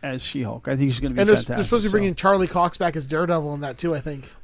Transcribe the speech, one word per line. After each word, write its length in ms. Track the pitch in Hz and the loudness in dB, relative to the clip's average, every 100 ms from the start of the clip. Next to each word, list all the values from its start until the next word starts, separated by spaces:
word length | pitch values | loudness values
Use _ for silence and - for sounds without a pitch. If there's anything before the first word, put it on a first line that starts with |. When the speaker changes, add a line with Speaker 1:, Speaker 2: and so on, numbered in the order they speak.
Speaker 1:
as 180 | 143 127 | -6 -8
She-Hulk. 460 | - 143 113 117 - | -6 -4 -4 -6 -4
I 80 | 135 | 0
think 140 | 139 | 2
she's 80 | 120 | 0
gonna 160 | 139 123 | -2 2
be 40 | |
Speaker 2:
And 80 | 202 | 4
they're, 80 | 208 | 4
Speaker 1:
fantastic, 200 | - 202 | 4 -2
Speaker 2:
they're 100 | 196 | 0
supposed 180 | 233 | 2
to 40 | 208 | 2
be 20 | |
Speaker 1:
so. 40 | |
Speaker 2:
bringing 220 | 202 196 175 | 2 0 2
Charlie 320 | 190 196 185 | 4 4 4
Cox 300 | 185 175 - | 2 0 2
back 180 | 175 160 | -2 -2
as 100 | 135 | -4
Daredevil 460 | 156 170 170 147 147 | -2 0 0 -2 -6
in 60 | |
that, 160 | 143 127 | -8 -6
too, 160 | 170 | -2
I 60 | 151 | -2
think. 320 | 151 143 131 - | -4 -10 -12 -20